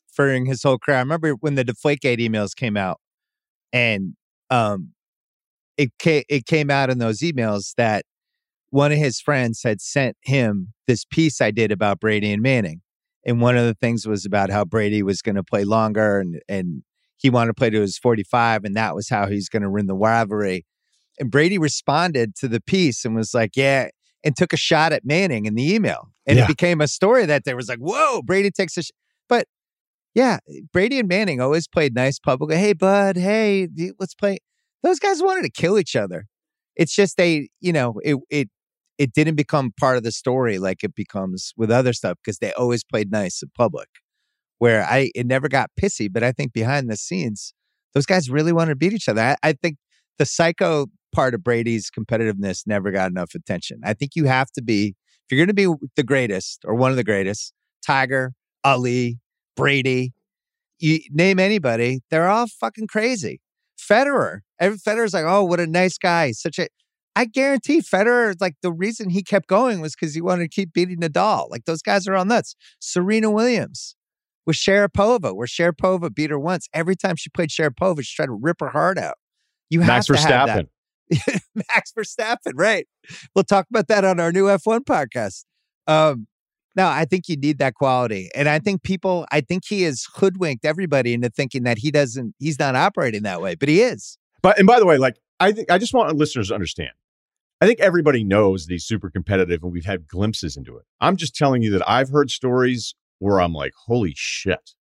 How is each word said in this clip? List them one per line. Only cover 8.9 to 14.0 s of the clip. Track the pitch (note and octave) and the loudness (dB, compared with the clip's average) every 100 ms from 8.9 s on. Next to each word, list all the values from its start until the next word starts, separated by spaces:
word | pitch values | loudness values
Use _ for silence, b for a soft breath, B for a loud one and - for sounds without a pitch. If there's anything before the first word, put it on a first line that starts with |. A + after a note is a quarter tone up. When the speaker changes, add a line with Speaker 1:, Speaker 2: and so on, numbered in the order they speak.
Speaker 1:
of | D3+ | 2
his | C#3+ - | 0 -2
friends | - C#3+ A#2+ A#2 | -2 0 0 -2
had | B2 G#2 | -2 -4
sent | - C#3+ B2+ - | -4 -2 -2 -2
him | - C#3 A#2 G2+ F#2 - - | -2 0 2 -2 -6 -6 -2
this | A#2+ | -2
piece | - - D#3+ - | -2 0 0 2
I | A2+ | 0
did | G#2+ G#2+ | 2 0
about | G2 G#2 G2 | 2 0 0
Brady | A2 G#2 G#2+ | 0 0 0
and | G#2 | 0
Manning. | B2+ B2+ F2+ E2 - _ _ _ - | 2 0 0 -6 -18 _ _ _ -4
And | A#2 | 0
one | A#2+ B2 | 2 4
of | |
the | A#2+ | 2
things | G#2+ A#2+ A#2 | 0 -2 -2